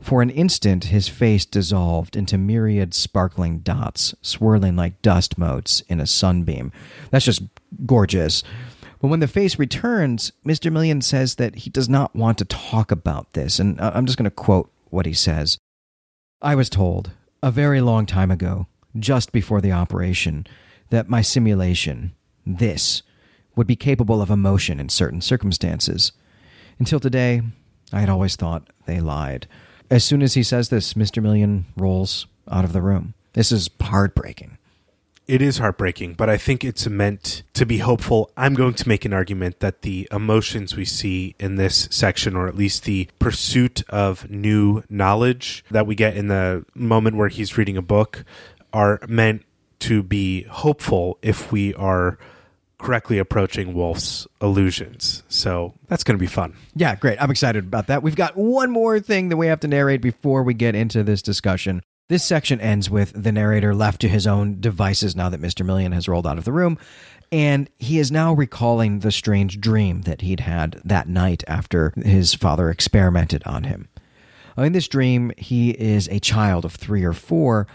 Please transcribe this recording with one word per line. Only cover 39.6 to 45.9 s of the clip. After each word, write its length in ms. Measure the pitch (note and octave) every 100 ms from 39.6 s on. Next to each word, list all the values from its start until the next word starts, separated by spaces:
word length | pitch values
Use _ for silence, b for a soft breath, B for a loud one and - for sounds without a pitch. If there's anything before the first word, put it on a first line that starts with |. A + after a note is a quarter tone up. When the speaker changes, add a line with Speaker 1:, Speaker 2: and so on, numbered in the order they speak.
Speaker 2:
that 220 | G2+ -
the 260 | - F#2 -
emotions 640 | G#2 G#2+ A2 G#2+ A2+ F#2+
we 100 | -
see 520 | F#2 - G2+ F#2 F#2 -
in 180 | G2 G2
this 300 | F#2+ - -
section, 420 | - G2+ - G#2+
or 140 | F#2 F#2
at 80 | F2+
least 280 | G2 -
the 240 | - G2 F2 -
pursuit 640 | B2 - - B2+ B2 - -
of 400 | G2+ G2 F#2 -
new 540 | G#2 G#2 G#2+ G#2 G#2+ -
knowledge 760 | G#2 F#2+ G#2 B2 B2 - - -
that 160 | G#2+
we 80 | G#2